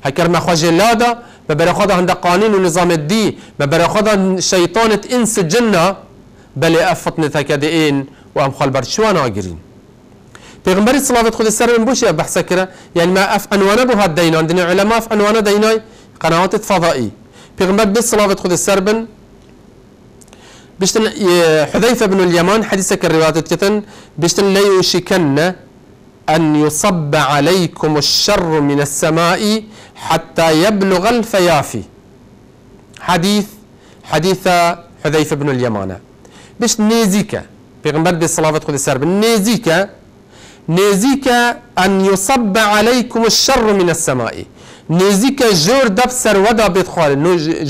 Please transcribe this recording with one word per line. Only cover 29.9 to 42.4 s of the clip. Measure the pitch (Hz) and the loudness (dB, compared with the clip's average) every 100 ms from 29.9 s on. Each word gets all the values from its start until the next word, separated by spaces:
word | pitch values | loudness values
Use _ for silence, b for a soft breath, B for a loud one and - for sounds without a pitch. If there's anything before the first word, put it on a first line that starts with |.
حتی | B - 165 - - 165 156 | B -4 -4 -2 0 2 2
یبلغ | 196 208 190 185 208 | 2 2 0 0 0
الفیافی. | 240 220 196 175 151 135 113 - - - - - - - - - - - - | 0 0 0 2 2 0 -8 -12 -20 -20 -20 -20 -20 -20 -20 -20 -20 -20 -12
حدیث، | - 180 190 208 240 - - - B B | -2 0 2 0 -2 -8 -20 -20 B B
حدیث | - 156 175 185 185 175 170 175 - - | -4 -2 0 0 2 2 2 -2 -10 -8
حذیفه | 156 156 147 147 | -2 0 0 -2
بن | 147 | -2
الیمانه. | 127 120 104 95 92 - - - B B B | -2 -2 -4 -6 -10 -16 -20 -20 B B B
بشت | 233 - | -4 0
نیزیکه، | 214 233 214 202 - 107 - - - - | 0 2 2 0 -2 -6 -10 -20 -20 -10
پیغمبر | 151 147 170 | -4 -2 0
بی | 170 160 | 0 -2
صلوات | - 156 151 | 0 0 -2
خود | 156 143 | -4 -4
سر | - 131 | -2 -2
بن، | 151 | 0
نیزیکه، | 196 220 226 202 214 165 165 202 - - - - B B B B | 0 2 2 0 0 0 0 -2 -8 -20 -20 -20 B B B B
نیزیکه | 170 202 196 254 269 262 240 240 240 - - | 0 2 2 2 0 0 0 0 -4 -8 -2
ان | 185 196 | 0 2
یصب | 190 190 - 269 | 0 0 0 -2